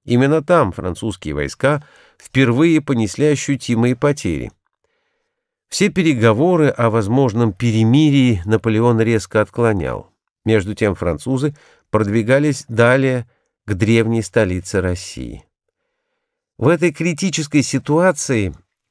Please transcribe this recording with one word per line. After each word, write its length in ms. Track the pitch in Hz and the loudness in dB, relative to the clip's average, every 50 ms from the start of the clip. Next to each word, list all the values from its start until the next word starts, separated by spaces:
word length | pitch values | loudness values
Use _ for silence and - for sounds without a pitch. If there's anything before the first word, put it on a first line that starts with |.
| - | -6
Именно 400 | - 120 120 131 139 151 160 147 | -2 0 2 2 2 0 0 0
там 280 | - 180 165 131 95 | 0 0 2 2 0
французские 640 | 85 - 78 92 82 - - 110 101 - - 78 71 | -4 -6 -8 -8 -8 -6 -8 -8 -8 -8 -10 -8 -6
войска 500 | 73 73 67 - - - 135 151 147 147 _ _ _ _ _ _ _ | -6 -6 -8 -6 -4 -2 -2 -2 -2 -6 _ _ _ _ _ _ _
впервые 600 | - - - 131 135 127 117 131 160 170 160 151 | -14 -4 0 2 2 2 2 2 2 2 2 0
понесли 460 | 151 - 139 113 110 98 - - 147 | 0 -2 -2 -2 -2 -4 -2 -2 0
ощутимые 720 | 151 147 139 - - 139 127 - - 120 120 117 123 127 | 0 0 -2 -2 -4 -6 -4 -2 -2 0 0 2 0 0
потери. 560 | - - 147 147 147 - 92 80 67 58 - _ _ _ _ _ _ _ _ _ _ _ _ _ _ _ _ _ _ _ _ _ _ _ | 0 0 -2 -2 -2 -4 -4 -4 -4 -6 -10 _ _ _ _ _ _ _ _ _ _ _ _ _ _ _ _ _ _ _ _ _ _ _
Все 220 | - - - 190 202 | -10 -4 -2 -2 0
переговоры 800 | 147 185 170 160 143 117 110 113 107 113 156 180 180 165 151 | 0 0 0 0 2 2 2 2 2 2 2 2 2 2 2
о 240 | 135 - - 120 113 | 0 0 0 -2 0
возможном 600 | 107 113 101 98 120 139 139 120 101 117 120 110 95 | 0 0 0 0 0 2 2 2 2 0 0 0 0
перемирии 880 | - 123 120 107 113 113 110 123 147 156 151 139 139 127 123 113 90 82 | -2 -2 0 2 2 4 4 4 4 4 4 4 4 4 4 2 0 0
Наполеон 560 | 107 110 104 - 117 107 110 117 120 117 110 | 0 0 0 0 0 0 2 2 2 2 2
резко 400 | 113 113 117 107 - - - 107 | 2 2 0 -2 -2 -2 0 0
отклонял. 680 | 104 - - - 120 113 107 95 73 64 58 50 - _ _ _ _ _ _ _ - | 0 0 -2 -2 0 0 0 -2 -4 -6 -6 -8 -12 _ _ _ _ _ _ _ -2
Между 320 | 107 113 107 90 104 104 | 0 0 0 0 -2 -4
тем 180 | - 113 104 90 | -2 -2 -2 -2
французы 640 | - 90 85 82 73 - 120 135 127 143 151 147 _ _ _ _ _ _ - | -2 -4 -4 -4 -4 -4 -4 -4 -2 -2 -4 -6 _ _ _ _ _ _ -2
продвигались 760 | - 107 107 101 104 117 104 110 131 139 147 151 135 - - | -2 0 0 2 0 0 2 2 2 2 2 0 -2 -4 -8
далее 600 | - 117 113 117 120 127 135 135 131 127 123 120 _ _ _ _ _ _ _ - | -6 0 2 4 4 4 2 2 0 -2 -4 -6 _ _ _ _ _ _ _ -8
к 80 | - 104 | -6 -4
древней 480 | 87 107 104 117 117 113 113 113 113 | -2 2 2 4 2 2 2 0 -2
столице 580 | 107 - - 117 107 92 90 90 90 - - 95 | -2 -2 0 0 0 0 -2 -4 -6 -4 -4 -2
России. 640 | 95 90 90 87 - - - - 62 58 57 - - _ _ _ _ _ _ _ _ _ _ _ _ _ _ _ _ _ _ _ _ _ _ - | -2 -2 -4 -4 -8 -14 -14 -12 -12 -12 -14 -16 -20 _ _ _ _ _ _ _ _ _ _ _ _ _ _ _ _ _ _ _ _ _ _ -2
В 80 | 110 | 0
этой 260 | 143 175 156 175 175 151 | 0 2 2 0 -2 -2
критической 720 | - 160 180 165 - 185 185 147 156 151 147 - 147 127 | -2 -4 -4 -4 -2 -4 -4 -4 -4 -6 -2 0 0 0
ситуации 880 | - - 131 - - 147 165 180 185 160 - - - 131 113 98 90 71 - _ _ _ _ _ _ | 0 -4 -6 -2 0 0 2 2 2 0 -2 -4 -2 -2 -2 -2 -4 -6 -10 _ _ _ _ _ _